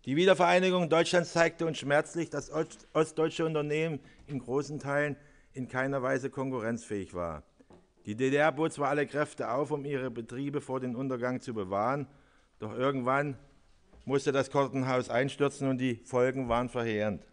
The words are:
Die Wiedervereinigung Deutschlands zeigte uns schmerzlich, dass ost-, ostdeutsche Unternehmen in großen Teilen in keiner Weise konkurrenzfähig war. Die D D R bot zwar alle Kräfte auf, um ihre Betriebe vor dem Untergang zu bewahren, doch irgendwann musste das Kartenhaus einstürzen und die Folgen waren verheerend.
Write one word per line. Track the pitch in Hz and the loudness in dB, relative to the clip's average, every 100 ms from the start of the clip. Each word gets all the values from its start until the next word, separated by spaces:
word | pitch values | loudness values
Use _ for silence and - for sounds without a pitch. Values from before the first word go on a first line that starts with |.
| - | 0
Die | 143 | 4
Wiedervereinigung | 185 180 175 180 185 180 165 | 6 6 6 6 4 2 4
Deutschlands | 160 165 180 175 | 4 4 2 2
zeigte | 170 165 - 165 | 2 2 2 -4
uns | 147 | -2
schmerzlich, | 135 143 156 175 165 | 2 2 2 -4 -4
dass | 151 - | -6 -6
ost-, | 156 160 - - | -4 -4 -8 -2
ostdeutsche | 151 156 - 160 - 160 | 0 0 2 -2 0 0
Unternehmen | 156 147 151 165 147 - - - | 0 0 -2 -2 -4 -10 -20 -8
in | 143 | -8
großen | - 135 147 147 | -2 -2 -2 -8
Teilen | 139 143 147 135 - - _ | -2 0 0 -4 -14 -20 _
in | - 123 | -12 -6
keiner | 127 135 139 | -2 -2 0
Weise | 127 135 127 | 0 -2 -2
konkurrenzfähig | 139 131 131 110 117 - 104 92 | -4 -4 -2 -4 -4 -4 -6 -6
war. | 90 85 76 - _ - - _ _ - | -6 -4 -6 -12 _ -20 -20 _ _ -10
Die | 107 | -2
D | 135 | 2
D | 139 | 4
R | 156 | 2
bot | 139 160 | 2 -2
zwar | 147 139 | 0 0
alle | 147 143 | 0 0
Kräfte | 139 151 - 113 | -2 -4 -4 -4
auf, | 123 135 | -2 -2
um | 147 139 | -4 -4
ihre | 139 131 | -4 -4
Betriebe | 117 113 120 139 143 | -8 -10 -8 -4 -6
vor | 139 131 | -4 -4
dem | 127 117 | -4 -4
Untergang | 135 127 123 127 | -4 -2 -2 -4
zu | - | -6
bewahren, | 110 95 98 113 143 135 - _ _ _ _ | -6 -2 0 0 -2 -6 -14 _ _ _ _
doch | 107 110 | -10 -2
irgendwann | 131 139 123 139 147 135 - - _ _ _ - | 0 0 0 0 -2 -8 -16 -20 _ _ _ -16
musste | - 139 147 | -2 0 2
das | 139 131 | 0 2
Kartenhaus | 143 135 131 131 127 123 | 2 2 0 0 0 2
einstürzen | 120 135 - 143 - 135 | 0 0 2 0 0 -2
und | 127 | 0
die | 127 117 | 0 -2
Folgen | - 127 127 131 123 | -2 2 2 2 0
waren | 117 123 | 0 0
verheerend. | 123 117 104 107 98 - | -2 0 0 0 -2 -10